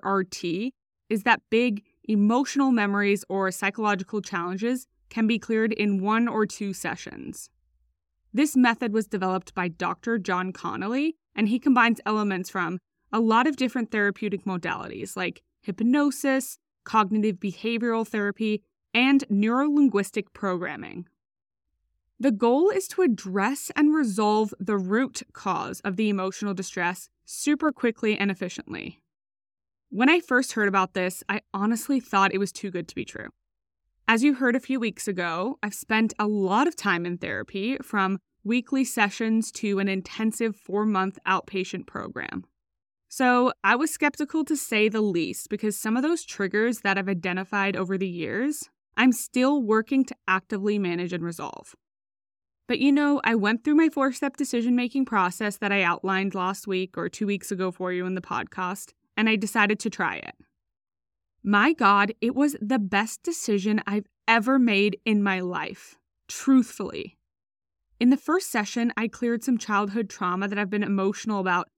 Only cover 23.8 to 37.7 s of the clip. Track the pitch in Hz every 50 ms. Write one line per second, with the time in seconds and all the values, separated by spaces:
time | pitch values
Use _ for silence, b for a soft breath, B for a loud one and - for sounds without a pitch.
23.8 | 302 294 302 311 294 226 190 196 214 208 214 214 220 208 - - 190 180 214 202
24.8 | 185 180 202 226 269 - - - - - - - - 202 185 160 - - 185 -
25.8 | - 202 185 180 220 208 202 196 185 190 190 - 208 202 196 180 190 - - 190
26.8 | 175 175 180 - - - _ _ _ - - - - 285 294 285 - 302 269 -
27.8 | - 240 226 - - 214 214 - 202 202 190 - 196 180 - - - - - 87
28.8 | - - - _ _ _ _ _ _ _ _ _ _ _ _ _ _ _ _ _
29.8 | _ _ - 196 240 277 320 359 330 - 262 247 269 - - 226 208 202 190 196
30.8 | 185 185 - 196 180 180 185 - - - 196 208 - _ - 196 196 214 233 226
31.8 | - - 285 262 - - - 196 196 196 - 190 202 190 - - - 196 180 180
32.8 | - - - 180 - - - - - - - _ _ _ _ _ _ _ _ _
33.8 | _ _ _ _ _ - 226 226 240 294 285 247 269 247 233 254 254 - 262 262
34.8 | 226 226 185 - - - 196 175 175 175 160 170 185 240 269 - - 208 202 -
35.8 | - - 220 220 226 214 - - 214 208 214 208 196 185 196 220 277 349 320 -
36.8 | - 208 185 170 175 175 175 175 - 170 120 98 - - - 196 190 233